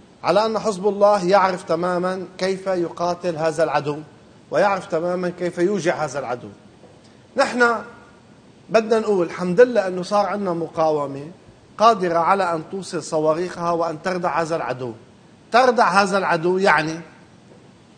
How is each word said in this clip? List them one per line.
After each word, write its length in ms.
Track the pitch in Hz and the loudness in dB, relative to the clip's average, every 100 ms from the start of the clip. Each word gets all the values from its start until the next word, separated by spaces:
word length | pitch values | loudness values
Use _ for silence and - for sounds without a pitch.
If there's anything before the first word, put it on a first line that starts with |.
| - _ | -20 _
على 240 | 135 185 220 | 0 2 2
أن 120 | 220 | -2
حزب 300 | 190 180 202 | -4 -2 -2
الله 360 | 202 202 208 | 4 4 4
يعرف 380 | 175 196 190 180 | 4 4 4 0
تمامًا 640 | - 165 180 175 180 190 180 - | -2 -2 0 0 -2 -4 -10 -4
كيف 280 | 185 190 190 | -4 -2 -2
يقاتل 720 | 185 165 - 175 175 180 156 | -2 -4 -2 -4 -2 -4 -2
هذا 280 | 160 151 | -2 0
العدو، 340 | 151 147 143 147 156 - - - - | 0 0 -2 -6 -10 -20 -20 -20 -4
ويعرف 360 | 143 202 190 - | 0 2 0 -2
تمامًا 420 | 160 175 180 180 | -4 -2 -2 -4
كيف 300 | 180 175 175 | -4 -6 0
يوجع 460 | 175 208 156 135 | 0 0 -2 -2
هذا 140 | 151 139 | -4 -6
العدو. 300 | 120 123 107 98 - - - - - - - 247 | -6 -8 -10 -20 -20 -20 -20 -20 -20 -20 -6 -2
نحن 380 | 269 233 240 220 202 - - - - - - - - | 0 2 2 0 -6 -18 -20 -20 -20 -20 -20 -20 -2
بدنا 300 | 202 214 226 | 0 2 0
نقول 280 | 214 196 165 | 0 0 -2
الحمد 340 | - 180 180 | -4 0 4
لله 260 | 254 226 190 | 4 4 -2
أنه 140 | 185 | -4
صار 240 | 175 208 196 | -2 0 0
عندنا 260 | 208 190 | -2 -4
مقاومة 760 | 170 156 160 160 151 143 139 151 - - - - - | -4 -4 -2 0 0 -4 -8 -14 -18 -20 -20 -18 2
قادرة 400 | 220 208 180 165 | 4 4 0 2
على 340 | 165 196 180 | 2 2 2
أن 100 | 165 156 | -2 -6
توصل 320 | 196 175 170 | -10 -8 -10
صواريخها 680 | - 160 156 156 180 180 170 | -4 0 0 0 -4 -4 -2
وأن 320 | 170 170 156 | -2 -2 -4
تردع 400 | 190 185 175 147 | -6 -4 -2 -2
هذا 140 | 160 160 | -2 -4
العدو. 360 | 120 127 127 107 - - - - - | -4 -6 -8 -10 -18 -20 -20 -20 0
تردع 500 | 233 254 233 196 190 | 4 4 4 4 4
هذا 160 | 202 196 | 2 2
العدو 400 | 165 165 175 185 | 0 0 0 2
يعني 420 | 196 156 156 165 - - - - - - - - - | 4 4 2 -6 -12 -20 -20 -20 -20 -20 -20 -20 -20